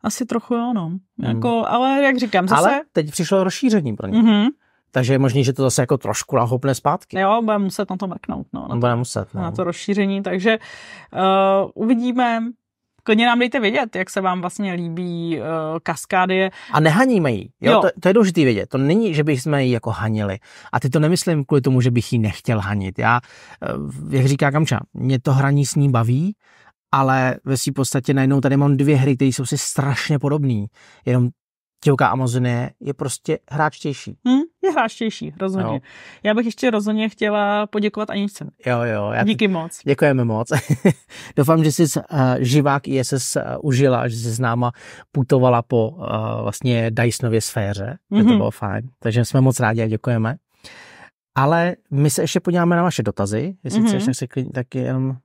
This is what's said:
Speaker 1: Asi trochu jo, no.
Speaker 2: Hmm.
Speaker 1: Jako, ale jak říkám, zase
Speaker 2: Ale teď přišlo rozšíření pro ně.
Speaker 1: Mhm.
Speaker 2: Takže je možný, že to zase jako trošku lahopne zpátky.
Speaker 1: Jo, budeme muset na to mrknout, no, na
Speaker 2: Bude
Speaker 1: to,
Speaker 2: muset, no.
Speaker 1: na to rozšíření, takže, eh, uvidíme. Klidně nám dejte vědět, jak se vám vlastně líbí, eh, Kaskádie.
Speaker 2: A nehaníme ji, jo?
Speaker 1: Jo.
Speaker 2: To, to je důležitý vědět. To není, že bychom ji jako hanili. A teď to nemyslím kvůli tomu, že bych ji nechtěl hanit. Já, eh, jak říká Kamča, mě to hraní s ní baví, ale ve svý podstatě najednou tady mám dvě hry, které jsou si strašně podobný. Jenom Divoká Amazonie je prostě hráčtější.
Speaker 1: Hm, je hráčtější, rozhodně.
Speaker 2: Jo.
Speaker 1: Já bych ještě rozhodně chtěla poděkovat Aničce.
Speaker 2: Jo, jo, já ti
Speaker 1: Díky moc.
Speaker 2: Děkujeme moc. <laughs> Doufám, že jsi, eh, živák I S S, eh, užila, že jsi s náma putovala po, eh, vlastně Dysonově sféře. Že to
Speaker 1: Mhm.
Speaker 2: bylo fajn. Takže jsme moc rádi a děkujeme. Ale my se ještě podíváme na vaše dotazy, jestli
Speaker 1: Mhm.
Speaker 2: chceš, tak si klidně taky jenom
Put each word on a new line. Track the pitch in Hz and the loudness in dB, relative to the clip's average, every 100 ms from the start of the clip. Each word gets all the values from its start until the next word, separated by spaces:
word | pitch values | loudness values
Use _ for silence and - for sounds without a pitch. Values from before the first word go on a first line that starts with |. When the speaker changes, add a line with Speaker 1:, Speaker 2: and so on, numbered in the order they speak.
Speaker 1:
Asi | 226 - 240 | -6 -6 -4
trochu | 233 - | -4 -2
jo, | 240 240 | -4 -2
no. | 226 165 | -4 -4
Speaker 2:
Hmm. | 185 _ - | -8 _ -8
Speaker 1:
Jako, | 123 117 240 233 220 | -4 -2 0 -2 0
ale | 233 262 269 | 0 0 2
jak | 277 254 | 2 2
říkám, | 233 196 185 | 0 0 2
zase | 190 185 | 4 4
Speaker 2:
Ale | 277 311 | 2 -2
teď | - 151 | -4 -2
přišlo | - 165 196 | -4 0 2
rozšíření | 185 - 262 214 139 104 | 0 0 0 2 0 -6
pro | 98 | -2
ně. | 220 | 2
Speaker 1:
Mhm. | 226 208 220 294 _ _ _ | 4 4 2 -2 _ _ _
Speaker 2:
Takže | 131 123 | -2 2
je | 135 | 2
možný, | 135 123 | 2 2
že | 131 | 0
to | 131 | 2
zase | 135 117 | 0 0
jako | 123 131 | 0 0
trošku | 107 107 - 131 | -2 -6 -2 0
lahopne | 117 104 139 | 2 0 -2
zpátky. | 131 - 175 - 190 | -2 -2 -4 -6 -2
Speaker 1:
Jo, | 190 220 | 0 2
budeme | 220 214 | 0 0
muset | 196 - 202 | -2 -4 -6
na | 185 | -6
to | 190 | -8
mrknout, | 175 - 151 135 | -10 -10 -10 -8
no, | 135 131 | -12 -6
na | 123 | -2
Speaker 2:
Bude | 120 | 0
Speaker 1:
to, | 120 | 0
Speaker 2:
muset, | 123 110 101 | -2 -6 -8
no. | - | -8
Speaker 1:
na | 185 | -8
to | 113 | -4
rozšíření, | 175 170 - 202 196 196 | -4 -6 -4 0 0 -2
takže, | 196 180 196 226 - - - - - | -4 -2 0 -2 -4 -20 -20 -20 -12
eh, | - 190 190 196 196 190 | -2 2 4 4 2 0
uvidíme. | - 220 240 247 247 240 226 226 247 _ _ _ _ | -4 0 0 0 0 0 -2 -6 -10 _ _ _ _
Klidně | - 214 240 | 0 2 4
nám | 240 | 2
dejte | 240 269 | 0 0
vědět, | 208 240 233 185 | 0 0 -2 -4
jak | 185 | -4
se | - | -2
vám | 190 180 | -2 -2
vlastně | 180 - 202 | -6 -6 -4
líbí, | 180 170 165 180 170 170 160 | -4 -6 -6 -6 -6 -4 -4
eh, | 113 160 156 160 | -4 -6 -4 -6
Kaskádie. | - 156 - 190 185 185 190 - - | -6 -6 -2 0 2 2 0 -2 -4
Speaker 2:
A | - | 2
nehaníme | 156 160 262 226 151 | 4 4 4 4 2
ji, | 107 - _ | -2 -6 _
jo? | - | 4
Speaker 1:
Jo. | - | 4
Speaker 2:
To, | 190 - | 4 2
to | 180 | 2
je | |
důležitý | 202 196 175 | 4 4 4
vědět. | 135 107 92 | 2 2 -2
To | 131 | -2
není, | 139 190 226 | 2 2 2
že | 151 | 0
bychom | 151 139 156 | 0 0 0
ji | 143 131 | 0 2
jako | 120 - | 0 -2
hanili. | 92 110 110 104 95 - - - | -4 -2 -2 -2 -6 -12 -20 -6
A | 117 | -4
teď | 135 | 0
to | 143 | 0
nemyslím | 151 175 - 156 | 2 2 0 -2
kvůli | 139 147 | 2 0
tomu, | 127 127 | 2 2
že | 123 | 2
bych | 120 - | 0 0
ji | 123 | 0
nechtěl | 107 - - 110 | 0 -2 -2 -2
hanit. | 98 104 95 92 | -2 -4 -4 -2
Já, | 113 120 - - - - | 0 0 -2 -20 -20 -12
eh, | - - 147 135 151 135 | -8 -8 -8 -12 -4 0
jak | 131 | 2
říká | 139 147 | 2 0
Kamča, | 143 156 107 - | 2 0 -2 -6
mě | - 123 135 | -6 -2 0
to | 139 | 2
hraní | 131 139 143 139 | 2 2 2 0
s | |
ní | - 143 | 2 2
baví, | 120 113 127 180 208 _ _ _ _ _ | 2 2 0 0 -6 _ _ _ _ _
ale | 139 131 131 131 - | 0 2 2 0 -2
ve | - 135 | -4 -4
svý | - | -2
podstatě | 135 131 139 127 | -4 -2 -2 -2
najednou | 135 131 139 | 0 2 2
tady | 135 139 | 2 2
mám | 143 135 | 4 2
dvě | 139 143 | 4 4
hry, | 131 127 | 2 2
které | 135 | 0
jsou | 123 127 | 0 -4
si | 147 | -4
strašně | - - 139 127 - 147 | -4 -2 -2 -2 -2 -2
podobný. | 139 151 139 113 101 _ - - | 0 0 0 -2 -4 _ -20 -10
Jenom | - 123 123 - _ _ _ _ | 0 2 2 -2 _ _ _ _
Divoká | - 139 123 | 0 2 2
Amazonie | 123 131 123 123 120 131 _ | 0 -2 0 0 -2 -4 _
je | - | -10
prostě | - 143 - - 156 _ | -6 -8 -8 -6 -6 _
hráčtější. | 143 151 - 160 139 - - 247 | -2 -2 -2 -10 -8 -12 -8 0
Speaker 1:
Hm, | 262 330 _ | 0 0 _
je | 381 | -2
hráčtější, | 330 226 - 226 - 151 147 | 0 -2 -2 -6 -6 -12 -8
rozhodně. | 190 190 113 | -6 -4 -4
Speaker 2:
Jo. | 110 - - - - | -4 -8 -20 -20 -6
Speaker 1:
Já | 208 | -2
bych | 214 233 | 0 0
ještě | - 262 | -2 -2
rozhodně | 220 208 214 220 | 0 -2 -2 -2
chtěla | - 214 208 202 208 208 | -2 -2 0 0 0 -2
poděkovat | 214 208 208 214 | -2 -2 -2 -6
Aničce. | 202 202 - - _ - | -4 -6 -6 -16 _ -4
Speaker 2:
Jo, | 120 | -2
jo, | 120 107 104 | -2 -2 -2
já | 113 | 0
ti | 202 | 0
Speaker 1:
Díky | 214 214 | 2 0
moc. | 180 165 - | -2 -6 -8
Speaker 2:
Děkujeme | - 143 151 131 | -2 2 4 4
moc. | 117 110 117 143 - 143 196 | 0 -2 -2 -2 0 0 2
<laughs> | - _ - - - | 0 _ -20 -8 -2
Doufám, | 139 160 | 2 4
že | 156 | 4
jsi, | 143 160 - - | 2 2 0 -4
eh, | 151 131 127 | 0 2 2
živák | 127 143 143 139 - | 2 2 2 0 -2
I | 135 | -2
S | 123 | -2
S, | 135 - 151 | -4 -2 -4
eh, | - - | -4 -6
užila, | 151 127 139 120 123 | -2 2 4 2 0
že | 117 | -4
jsi | 117 | -6
s | 113 | -2
náma | 123 117 123 - - - - | -2 0 -2 -4 -18 -20 -8
putovala | 147 127 139 127 120 | -4 2 4 4 2
po, | 117 120 110 175 | 2 0 0 -4
eh, | - 110 110 113 | -6 -6 -4 -4
vlastně | 110 - 127 117 117 | -6 -4 -2 0 0
Dysonově | 113 117 - 120 110 | 0 0 0 0 -2
sféře. | - - 101 98 101 151 _ 202 | -2 -4 -4 -6 -8 -12 _ 2
Že | |
to | 220 | 4
Speaker 1:
Mhm. | 220 | 4
Speaker 2:
bylo | 113 | 2
fajn. | - 104 101 123 _ | -4 -6 -6 -8 _
Takže | 113 113 | -2 0
jsme | 117 139 | 2 4
moc | 131 127 | 2 2
rádi | 117 113 | 0 0
a | 110 | -2
děkujeme. | 107 - 117 110 147 _ _ - - - - - _ _ | -2 -2 -2 -2 -4 _ _ -20 -20 -20 -20 -20 _ _
Ale | - 139 170 170 180 _ | 0 2 2 0 -4 _
my | 143 147 | 0 0
se | - | 2
ještě | 156 185 | -2 -2
podíváme | - 175 170 175 | 0 0 2 2
na | |
vaše | 175 156 | 2 0
dotazy, | 107 - 98 107 151 185 | -4 -2 -2 -2 -4 -8
jestli | - 208 | -4 0
Speaker 1:
Mhm. | 226 | 2
Speaker 2:
chceš, | 196 | 2
tak | 196 | -2
si | 127 127 | -4 -6
klidně | - 127 | -6 -6
taky | 127 123 131 | -8 -8 -6
jenom | 127 131 131 131 | -4 -2 -4 -6